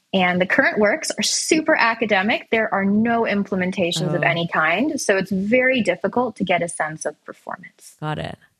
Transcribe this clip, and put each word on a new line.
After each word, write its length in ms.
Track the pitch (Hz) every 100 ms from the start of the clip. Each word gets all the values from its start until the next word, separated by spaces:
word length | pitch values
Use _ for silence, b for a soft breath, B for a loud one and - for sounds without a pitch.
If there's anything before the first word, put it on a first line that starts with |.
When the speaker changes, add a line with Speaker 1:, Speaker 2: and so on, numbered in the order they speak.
| _
Speaker 1:
And 280 | 190 180 180
the 60 | 185
current 320 | - 302 214
works 340 | 208 311 - -
are 60 |
super 540 | - - - 320 311 302
academic. 720 | 226 233 214 196 202 320 -
There 220 | 226 220
are 120 | 196
no 380 | 196 208 233 233
implementations 920 | 220 202 196 190 180 190 175 165 156
of 80 | 151
Speaker 2:
Oh. 40 | 170
Speaker 1:
any 220 | 170 170
kind. 520 | 175 156 180 302 285
So 160 | - 190
it's 140 | 185
very 520 | 190 202 254 254 262
difficult 520 | - 180 196 240 247 -
to 80 |
get 180 | 190 175
a 60 | 170
sense 360 | - 156 156
of 180 | 151 151
performance. 720 | - - - - 175 _ - -
Speaker 2:
Got 180 | 151 151
it. 200 | - - _